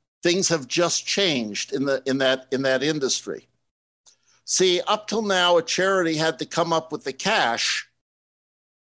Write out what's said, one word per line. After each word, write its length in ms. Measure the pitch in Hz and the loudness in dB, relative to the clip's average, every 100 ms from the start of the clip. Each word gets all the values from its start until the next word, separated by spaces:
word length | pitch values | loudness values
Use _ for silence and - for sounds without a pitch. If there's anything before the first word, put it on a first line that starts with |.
| _ _ | _ _
Things 260 | 175 175 180 | 0 2 2
have 200 | 165 127 | 0 -2
just 380 | - 170 - - | 0 0 0 -4
changed 640 | - 196 139 110 101 - | 0 0 0 -2 -6 -6
in 120 | 135 | -4
the, 180 | 139 131 - | -2 -2 0
in 120 | 135 | 0
that, 280 | 131 131 - | 2 0 -2
in 100 | 131 | -2
that 200 | 135 131 | 0 0
industry. 640 | 139 156 131 - - 73 - _ _ _ _ _ _ _ _ _ | 0 -2 -2 -4 -6 -12 -14 _ _ _ _ _ _ _ _ _
See, 360 | - - 185 180 - | -4 2 2 2 0
up 220 | 214 214 | -2 -2
till 120 | 214 | -4
now, 380 | 208 190 175 175 | 0 2 4 4
a 40 | |
charity 540 | 165 - 190 190 170 156 | 2 0 2 2 2 0
had 220 | 160 160 | 0 -2
to 80 | 147 | -4
come 260 | - 170 | -2 0
up 180 | 160 160 | 0 -2
with 140 | 147 | -8
the 80 | - | -8
cash 720 | 131 190 214 131 117 - - - _ _ _ _ _ _ _ _ _ _ | -6 0 2 2 0 -2 -4 -8 _ _ _ _ _ _ _ _ _ _